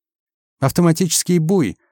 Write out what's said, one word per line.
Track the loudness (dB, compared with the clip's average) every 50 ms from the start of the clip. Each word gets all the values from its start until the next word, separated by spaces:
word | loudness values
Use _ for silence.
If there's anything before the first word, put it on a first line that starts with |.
| _ _ _ _ _ _ _ _ _ _ _ _
«Автоматический | -4 -2 0 2 2 2 2 2 -2 -2 -2 -4 -2 0 0 0
буй, | 0 0 0 0 0 -2 -4 -10 _ _